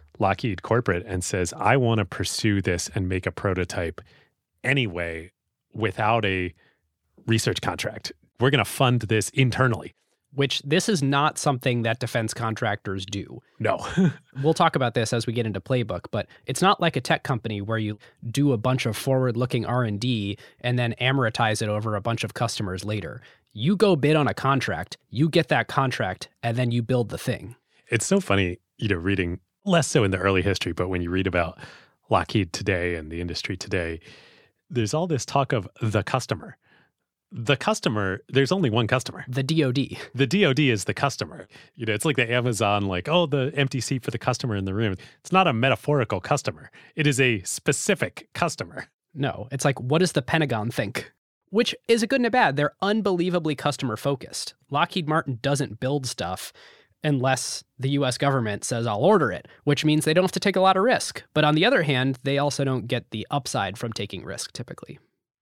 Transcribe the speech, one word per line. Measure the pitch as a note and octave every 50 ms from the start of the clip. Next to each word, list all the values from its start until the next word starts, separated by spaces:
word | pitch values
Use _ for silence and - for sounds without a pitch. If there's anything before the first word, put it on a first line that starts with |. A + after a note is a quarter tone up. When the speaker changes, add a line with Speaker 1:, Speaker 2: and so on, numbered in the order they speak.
| - _ _ -
Speaker 1:
Lockheed | G#2 G2 F#2+ - - A#2 F#2+ F2 -
corporate | - A2+ B2 B2 - F2+ F2 F2+
and | G#2+ F#2+ F#2 F2+
says, | - - F#2 F2+ - -
"I | - G2+ G#2 B2+
want | C#3 B2 A2+ A2+ G#2+
to | G2
pursue | - - - F#2 - - - - A2 G2+ G2
this | F#2 - F2 F2 - - -
and | G2 F#2
make | F2+ F#2 F#2 -
a | F2+
prototype | - - - G2+ F2+ F2+ F2+ - - F#2+ F2 D#2+ D#2+ - - _ _ _ _ _ _ _ _ _ _ _ -
anyway | B2+ C3+ C#3 A#2+ G2+ E2+ F2 E2+ E2+ E2 D#2+ E2 F2+ _ _ _ _ _ _ _ _
without | - G#2 A2 G2+ - - G#2+ G#2+ A#2 A#2 G#2
a | G2 F#2+ F#2 F2+ F2 - _ _ _ _ _ _ _ _ _ _ _ _ - -
research | - A2+ A2 - A#2 F2 -
contract. | - - F2 F#2+ - - - - - - - _ _ _ _ -
We're | A#2 C3+
gonna | C3+ B2+ F#2+
fund | - - - C#3 B2 B2 A#2+ A2+
this | F#2+ A2 A2 G2 -
internally." | - C3+ C3 B2 A2 - C3 B2+ A2 - - - - _ _ _ _ _ _ _ -
Speaker 2:
Which, | C3+ C#3 C3 - -
this | - C#3+ D#3 F#3 -
is | - G#3+ D3+
not | C#3 C3+ C#3 C#3 D3 D3+ - -
something | - D3+ C3+ B2 - C3+ B2 A#2+
that | A2+ A2+ A2 -
defense | - A2 - B2 A2+ A2
contractors | - - A#2+ A2+ A2 - A#2+ G#2+ G#2 - - G#2 G2 G2 G2
do. | - - G2+ - - A#1+ - - _ _ -
Speaker 1:
No. | G#2+ G#2 - - - - -
<laughs> | E3+ G3 D#3 - - _ _ - C3+ C3+
Speaker 2:
We'll | D#3 D#3+
talk | - F3 E3 -
about | D3 C3 A#2+ -
this | B2 A2+ -
as | B2+ A#2 A2+
we | - A2+
get | A#2+ A2+
into | A2 G2 F#2+
Playbook, | - - C3+ B2+ A#2 G#2 F#2 F2 - -
but | - G#2+ - - - - _
it's | - - -
not | F3+ F#3+ G3+ -
like | F3+ E3 -
a | C3+
tech | - - E3 - -
company | - C3+ A2+ - A2+ G#2+ G2+
where | G2 G#2 A2+ A2
you | A2 G#2 G#2 G#2 - - _ _ - A#2+
do | A2 C#3 D3 C#3+
a | B2+
bunch | G#2 G#2+ B2+ - - -
of | A#2+ G#2
forward-looking | - - C#3 C3 C3 C3 B2+ G#2+ A#2 B2+ B2 - A#2+ G#2+
R | - A#2+ B2+ B2
and | A2 G#2 G2+
D | A#2+ B2+ B2 A2 G2+ G2+ G2+ - - - _ _
and | - A#2+ B2
then | B2 A#2+ A#2 A2+ -
amortize | B2 C3 C3+ C3+ B2 A2 - - A#2+ A2 G#2+ - A2+
it | G#2
over | G#2 G#2+ G#2+ A2+ G#2+
a | G2+
bunch | G2+ A#2 A#2 - -
of | G#2 -
customers | - A#2+ A2 - - G#2+ F#2 F#2 F#2 F#2+
later. | G#2 G#2+ G#2 F2 D2+ - B2+ - - _ _ _ _ -
You | G#2+ A2 D#3+ G#3
go | F3 A3 G3+ F3+
bid | C#3+ B2+ D3 D#3
on | D#3 C#3+
a | A2 F#2
contract, | - - C3+ C#3 C3 - A2 F#2 D#2 E2+ - - - _ -
you | - A2+ D#3
get | E3 - E3+ D#3
that | - D3+ A#2+ A2+ -
contract, | - C#3+ C3+ B2+ - - A#2 F#2 F#2 - - - _ _ -
and | A#2 A2+
then | A#2+ B2+ A#2+
you | A#2 A#2+ A2+
build | G#2+ B2+ B2 A#2 G2+
the | -
thing. | - - - A#2+ - - G2 A2+ _ _ _ _ _ _
Speaker 1:
It's | - A#2 A#2+ -
so | - F#3+ G3
funny, | F#3 - G2 G2 F#2+ F2 F2 - _ _ _
you | - - G#2+
know, | F#2+
reading, | E2 E2 F#2+ G2 F#2 F2 E2+ F2 - _ _ _ _ -
less | G3+ F3+ E3 -
so | - - C#3+ G#2+
in | G2
the | F#2 F2+
early | F#2 G2 F#2+ F#2 E2+
history, | G2 F#2+ - - F2+ D#2+
but | - F2+ F#2
when | F#2 F2
you | F2 E2+
read | F2+ F#2 F#2+
about | F#2+ F2 F2 E2+ F2+ - - - - - - - _ _ _ _ -
Lockheed | A2 F2+ F2 - - G#2+ F#2 E2+ -
today | - G2+ G2+ F#2+ F2 F2 F2+ E2+
and | E2 D2+ D#2
the | E2 E2+
industry | F2 E2+ E2 - - - F#2+
today, | E2+ - - - F#2 E2+ E2 E2 E2 - - - - - - - _ _ _ _ _ _ -
there's | D#3 B2 A2 G#2 -
all | D#3 F3
this | F3 D#3 A#2+ -
talk | - - C#3+ C3+ -
of | C3+ A2+ F#2 - _ -
the | A#2+ A2 G2+ G#2+ -
customer. | - - C3 - - - D#2+ - - - _ _ _ _ _ _ _ _ _ _ _ _ _ _ _
The | - A#2+ A2+ B2+ C#3
customer, | - - G3+ A3 - - E3 A2 G#2+ G2+ F#2+ F#2 - - -
there's | - C3+ C#3 B2 F3+
only | G3+ F3 A#2+
one | G#2 A#2+ A#2
customer. | G#2 C3 B2+ - - - - -
Speaker 2:
The | - B2 C#3 C3+
D | C3 D#3+ D#3+ C#3+
O | B2+ B2
D. | C#3 B2+ - - - - - -
Speaker 1:
The | A#2+ C#3
D | A#2 - G#3 G3
O | D3 C3
D | C3+ D3+ C3
is | A2+ G2 -
the | - G#2
customer. | - - C#3 - - G#2 - - - F#2 - - - - - _
You | - A#2
know, | A2 G#2+
it's | G#2+ -
like | D#3+ C#3
the | - A#2+ A2+
Amazon, | A#2+ B2 A#2 B2 A2+ F#2+ A2+ G2+ G#2 G2+ G2+
like, | G2 F#2 F2+ F2+ C#3+
"Oh, | D#3 F3+ F3
the | C#3+ C#3+ C#3 B2+ C#3+ E3
empty | C#3+ C#3 C3+ - B2+
seat | - - C#3 B2 -
for | -
the | -
customer | - - B2+ A#2+ - - A#2+ G#2
in | G2 F#2+
the | F#2+ F#2+
room." | G#2+ A#2 G#2 F#2+ - - - - _
It's | - - F#3
not | F#3+ F#3+
a | E3+
metaphorical | A#2+ A2 B2 C3+ B2 - - D3 D3 C#3 A#2 - G#2 F2+
customer. | - - C#3+ D3+ - - - - - - - - - - -
It | - D3+
is | D3 C3 A#2+
a | C3+ B2 A2+ G2
specific | F2+ - - - - - C#3 - - - G3 - - - - - - _ -
customer. | - F3+ D#3+ - - F#2 E2+ - - - - _ _ _ _ -
Speaker 2:
No, | C#3+ C3+ B2+ - - G#2 A#2+
it's | C#3 C3+ -
like, | C#3+ C3+
what | - B2 B2+ D3
does | E3 F#3 F3 -
the | D3+
Pentagon | - - - D#3+ D#3 C3 A#2+ A2 G#2 A#2+
think? | - - A2 G2+ - - - - _ _ _ _ _ _ _ -
Which | F#3 G#3+ A#3+ - - - _ -
is | A#3 A#3
a | A3+
good | - C4+ C4
and | A#3+
a | A#3
bad. | A3 B3+ A3 D3 C3+
They're | C#3 D3 - - -
unbelievably | F#3 G3 G#3+ A3 F#3+ G3+ F#3 F3 E3+ F3+ F3 F3 D#3 D#3 D3
customer-focused. | - - D3 C3+ - - B2 A2 - - C#3+ C#3+ C3 - - - - - - - _ _ -
Lockheed | C#3 C#3+ E3+ - - G3 D#3+ D3
Martin | D#3 E3 - C#3 B2+ A2
doesn't | - C#3 C#3+ C3 C#3 - G#2+ -
build | C3 B2+ C#3+ C#3+ C3
stuff | B2 - - F#2+ F2 F#2 - - - - - - - - _ _ _ _ _ -
unless | D3+ C#3+ C3 B2 C3+ C3 B2+ - - - - - _ _
the | - B2+ C3+
U | C#3 C#3+ C#3
S | B2+ B2+
government | - D3 C#3 C3+ C3+ A#2 G#2+ B2 B2 -
says, | - B2+ A2+ A#2
"I'll | A#2 G#2 G2+ C3+
order | F#3 G#3+ F#3 D3 A2 F2+
it," | - - - - _ -
which | C#3+ C#3+ - -
means | D#3 D3+ D3+ -
they | D3+ D#3+
don't | F3+ F#3
have | F3+
to | - F#3
take | - G#3 F#3
a | F#3+
lot | F#3+ F#3+ F#3+
of | G3 G3
risk. | B3+ A#3 - - - - - - _ -
But | D#3 D3+
on | D3+ D3+
the | D#3 F#3
other | A#3+ C#4 G#3 D#3
hand, | C#3+ C#3 B2+ C3 C3+ C3+ - -
they | C#3 C#3
also | C#3 C#3+ D3 - - C#3
don't | C3+ C3 B2 G#2
get | B2 C3+ A#2+ - -
the | - A2 G2 -
upside | - C#3+ - - - A#2+ G2 F#2+ G2
from | - - A#2
taking | A2+ - G#2+ G2 - F#2 -
risk, | F2 F2 - - - -
typically. | - - - - - - - C#3+ - _ _ _ _ _ _ _ _